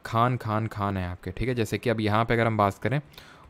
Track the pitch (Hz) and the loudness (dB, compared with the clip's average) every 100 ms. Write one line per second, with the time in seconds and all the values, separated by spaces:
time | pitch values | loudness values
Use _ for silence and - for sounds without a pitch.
0 | - 117 120 123 110 107 110 - 101 98 | -2 2 2 0 -2 -2 -2 -4 -2 -2
1 | 90 90 117 - 113 123 107 107 120 113 | -4 -6 -8 -4 -2 -2 -2 -2 0 0
2 | 107 107 120 117 113 107 101 - 107 139 | 2 2 2 2 2 4 2 0 -2 -2
3 | - - - - | -4 -14 -20 -20